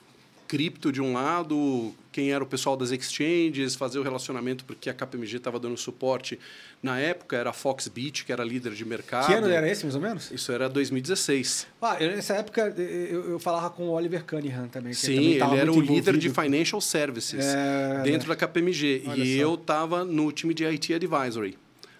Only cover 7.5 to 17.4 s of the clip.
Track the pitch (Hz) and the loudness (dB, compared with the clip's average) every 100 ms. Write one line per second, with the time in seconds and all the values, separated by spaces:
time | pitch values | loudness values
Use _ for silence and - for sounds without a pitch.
7.5 | - 139 131 113 120 143 - - 120 117 | -2 -2 -2 -6 -6 -6 -6 -4 -4 -2
8.5 | 127 120 104 113 113 - 123 147 214 208 | -4 -6 -8 -6 -8 -4 0 4 4 4
9.5 | 165 156 202 151 135 202 180 - 123 - | 4 2 0 -2 -2 -2 -6 -8 -8 -4
10.5 | 120 131 135 131 131 143 190 - 139 123 | -2 0 0 0 -2 -2 -2 2 0 0
11.5 | - - - 226 - 160 202 - 202 214 | -4 -6 -4 -2 0 0 -2 -2 -2 0
12.5 | 226 208 170 175 175 175 175 175 170 180 | 0 0 -2 -4 -4 -4 -4 -4 -4 0
13.5 | 170 170 175 175 165 170 175 160 156 143 | 0 -2 -4 -2 0 0 -2 -4 -4 -4
14.5 | 127 120 127 123 123 131 135 160 143 139 | -6 -6 -8 -6 -2 2 4 6 6 6
15.5 | 135 156 160 143 151 190 151 165 127 147 | 6 6 6 6 4 6 4 4 2 2
16.5 | 143 170 208 - 160 143 113 - 135 | 2 2 0 0 0 0 -2 -4 -2